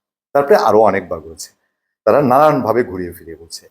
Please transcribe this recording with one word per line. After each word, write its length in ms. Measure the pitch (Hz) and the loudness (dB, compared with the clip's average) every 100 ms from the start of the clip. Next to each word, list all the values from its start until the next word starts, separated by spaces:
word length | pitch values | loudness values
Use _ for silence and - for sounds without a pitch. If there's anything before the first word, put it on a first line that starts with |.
| _ _ _ | _ _ _
তারপরে 220 | 139 139 - | -4 2 2
আরো 240 | 110 107 | 4 4
অনেকবার 380 | 107 98 90 85 | 4 0 -6 -12
বলেছে, 300 | 80 80 - _ _ _ _ _ - | -14 -20 -20 _ _ _ _ _ 0
তারা 160 | 120 | 0
নানানভাবে 640 | 139 127 156 143 107 110 | 2 2 2 0 -2 -2
ঘুরিয়ে 280 | 120 92 87 | -2 -8 -12
ফিরিয়ে 240 | 82 82 80 | -14 -20 -20
বলছে। 340 | 82 - 85 | -20 -20 -20